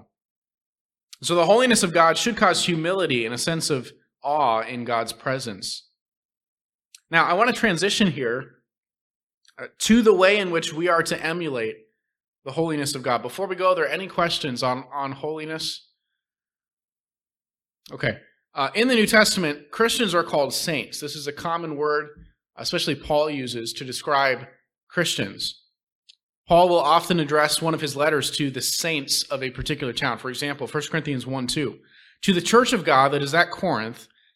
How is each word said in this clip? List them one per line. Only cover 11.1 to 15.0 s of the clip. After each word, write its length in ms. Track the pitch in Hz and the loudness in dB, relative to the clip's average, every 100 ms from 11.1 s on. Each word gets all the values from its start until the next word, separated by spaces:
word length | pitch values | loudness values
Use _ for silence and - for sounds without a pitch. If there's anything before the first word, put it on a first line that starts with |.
| 170 156 | -2 -4
emulate 520 | 175 160 127 110 110 _ _ _ _ _ _ | -4 -4 -4 -4 -8 _ _ _ _ _ _
the 80 | 139 | -8
holiness 440 | 147 165 147 139 135 | -4 -2 -2 -4 -4
of 60 | |
God. 200 | 127 117 | 0 0
Before 260 | 123 - 190 | -2 -6 -6
we 80 | 185 | 0
go, 140 | 185 | 2
are 60 | 180 | 2
there 120 | 143 | 0
any 200 | 160 190 | -4 -4
questions 540 | - 170 - 147 120 | -2 -2 -2 -4 -2
on, 220 | 131 127 131 | -2 -2 -6
on 200 | 143 | -8